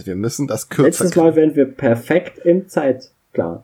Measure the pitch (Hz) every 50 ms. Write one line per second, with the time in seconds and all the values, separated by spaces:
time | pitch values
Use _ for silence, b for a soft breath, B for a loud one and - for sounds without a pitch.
0 | - 95 90 92 104 120 - - 143 131 113 107 - - - - 143 170 170 -
1 | 190 180 170 175 165 165 156 160 156 156 143 143 135 135 - - 143 131 117 117
2 | - - 151 180 180 - - - - 175 170 190 190 - - 170 151 135 127 127
3 | - - _ _ _ _ - - 87 85 85 -